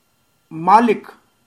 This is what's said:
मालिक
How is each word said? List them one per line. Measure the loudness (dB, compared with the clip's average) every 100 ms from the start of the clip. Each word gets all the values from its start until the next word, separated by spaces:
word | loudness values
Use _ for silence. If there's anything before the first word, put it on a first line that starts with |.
| _ _ _ _ _
मालिक | -8 0 2 2 -4 -8 -20 _ _